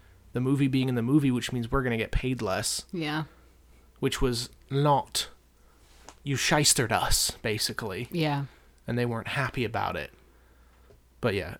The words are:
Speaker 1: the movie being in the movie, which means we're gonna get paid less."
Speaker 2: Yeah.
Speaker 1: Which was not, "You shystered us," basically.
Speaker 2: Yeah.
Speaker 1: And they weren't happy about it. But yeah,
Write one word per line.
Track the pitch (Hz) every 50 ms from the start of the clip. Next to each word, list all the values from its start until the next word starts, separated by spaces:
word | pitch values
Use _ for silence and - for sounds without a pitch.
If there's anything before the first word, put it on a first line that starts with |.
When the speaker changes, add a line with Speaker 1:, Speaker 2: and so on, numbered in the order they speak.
| - - - - - - -
Speaker 1:
the | 127
movie | 123 135 143 135 143 135
being | 131 135 127 131
in | 127
the | 120 113
movie, | 120 139 151 143 135
which | 123 123 117 -
means | 135 123 117 117
we're | 127 139 127
gonna | 127 117
get | 113 107 - -
paid | - - 127 131 117 117
less." | 98 92 101 107 - - - - - -
Speaker 2:
Yeah. | 175 160 151 151 156 151 - - - - - - - _ - - - - - _ -
Speaker 1:
Which | - 131 - - -
was | 127 123 117 120 - - - - -
not, | 135 139 143 147 143 127 - - - - - - - - _ _ _ _ _ - _ _ - - - - - - - - -
"You | 143 139
shystered | 123 - - 170 151 147 - - - 127 110
us," | 113 90 - - - - - - - - -
basically. | 113 107 104 - - 107 - 120 104 92 95 123 -
Speaker 2:
Yeah. | - 170 156 151 143 139 139 131 - - - - _ _ _
Speaker 1:
And | - 120 120
they | 120
weren't | 120 117 113 104 -
happy | - 139 135 120 - 135 120
about | 104 110 101 101 92 -
it. | 85 - - - - - _ _ _ _ _ _ _ - _ _ _ - - - - _ _ _ _
But | - 117 98
yeah, | 101 82 80 - -